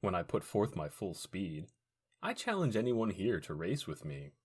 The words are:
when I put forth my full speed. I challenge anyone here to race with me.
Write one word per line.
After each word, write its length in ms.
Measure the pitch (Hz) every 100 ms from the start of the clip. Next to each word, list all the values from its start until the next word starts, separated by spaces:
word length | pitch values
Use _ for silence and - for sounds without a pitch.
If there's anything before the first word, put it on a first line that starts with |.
when 140 | 104 92
I 80 |
put 200 | 85 104
forth 320 | - 107 104 -
my 140 | 76
full 240 | - 101
speed. 540 | 80 - 90 95 76 80 _ _ _ _ _
I 120 | -
challenge 420 | 233 - 208 165 107
anyone 340 | 123 120 113
here 300 | 92 98 101
to 120 | -
race 340 | 76 85 143 -
with 180 | 76 76
me. 260 | 69 - -